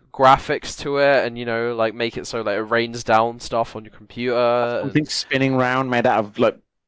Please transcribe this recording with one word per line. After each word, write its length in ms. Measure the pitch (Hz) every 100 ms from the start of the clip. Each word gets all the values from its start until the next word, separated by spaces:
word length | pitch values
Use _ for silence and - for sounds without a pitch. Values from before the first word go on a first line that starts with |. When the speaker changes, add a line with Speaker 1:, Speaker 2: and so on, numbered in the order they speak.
| _
Speaker 1:
graphics 640 | - 131 135 - 131 - -
to 180 | 147 143
it 260 | 139 135 117
and, 140 | 117
you 60 | 120
know, 280 | 113 117 117
like, 200 | 113 110
make 220 | 117 123
it 100 | 113
so 160 | 117
that 120 | 107 101
it 60 |
rains 420 | 110 117 117 117
down 360 | - 113 117 120
stuff 360 | - 120 117 110
on 80 |
your 100 | 110 -
computer 400 | 104 120 123 117
and 460 | 120 120 120 120
Speaker 2:
Something 220 | 139 151 156
spinning 500 | - - 135 135 131
round 340 | 123 131 131
made 160 | 123 120
out 140 | 110
of, 180 | 107 110
like, 200 | 117 - _ _